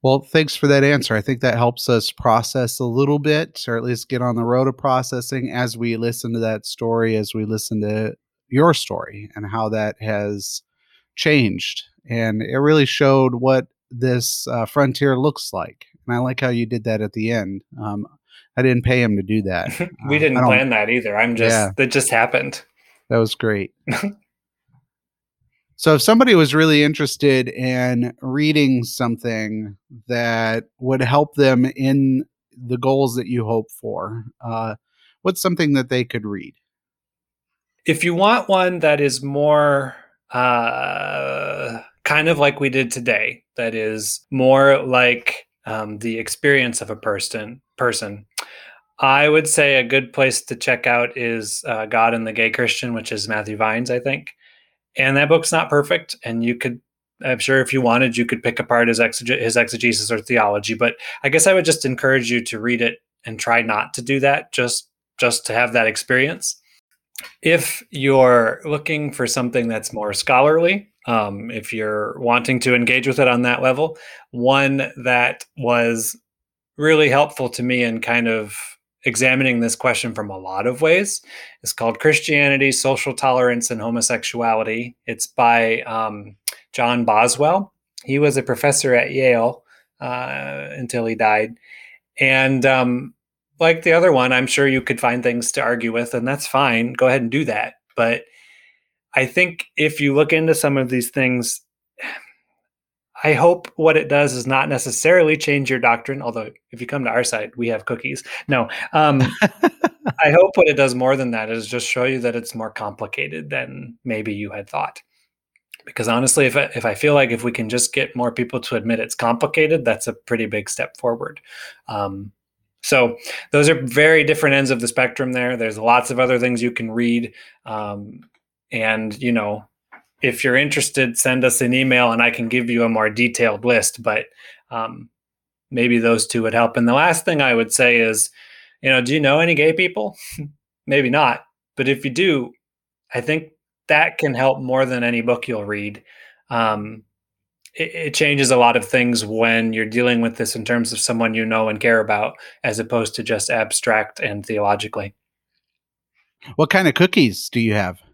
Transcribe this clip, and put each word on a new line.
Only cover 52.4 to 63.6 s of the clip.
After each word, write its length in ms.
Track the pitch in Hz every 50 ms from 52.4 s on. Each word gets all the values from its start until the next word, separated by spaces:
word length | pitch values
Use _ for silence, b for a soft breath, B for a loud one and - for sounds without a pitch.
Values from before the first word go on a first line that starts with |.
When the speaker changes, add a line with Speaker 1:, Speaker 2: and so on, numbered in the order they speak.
| 113 113
Speaker 2:
Christian, 440 | 110 - 123 113 117 - - 123 117
which 160 | 113 110 -
is 160 | 117 107 101
Matthew 300 | 107 110 107 104 104 107
Vines, 340 | 104 110 110 110 117 123 123
I 80 | 123 123
think. 360 | 123 139 135 151 143 - - b b b b b b b b b b _ _
And 220 | - 135 135 139
that 140 | 139 147 147
book's 220 | 165 165 165 -
not 180 | 170 160 170 -
perfect, 460 | 147 147 143 - 180 165 170 - - _
and 220 | - 117 117 117 117
you 100 | 117 120
could, 240 | 120 - 131 120 117 _ _ _ _ _ _ _ _ -
I'm 140 | 131 127 117
sure 240 | - - 135 135
if 100 | 127 -
you 80 | 135 135
wanted, 340 | 127 117 117 123 131 127 113 120
you 80 | 120
could 160 | 117 - 113
pick 160 | - 120 117 -
apart 300 | 113 - 120 120 120 117
his 120 | 113 110
exege-, 400 | 117 113 - - 120 117 127 -
his 160 | 117 113 113
exegesis 540 | 123 117 117 - 110 123 120 110 101 104 107
or 100 | 120 107
theology, 540 | 104 - 127 117 107 101 101 104 107 - 113
but 220 | 110 120 120 - B B B B B -
I 60 | 143
guess 160 | 139 160 156
I 80 | 196 190
would 100 | 185 165
just 220 | 160 151 - -
encourage 440 | 131 127 - - 135 135 135 120 113
you 140 | 120 120 117
to 160 | - - 107
read 220 | 107 120 123 117
it 160 | 120 120 120 - _ _ _ _ _
and 160 | 117 113 107
try 220 | - - 117 120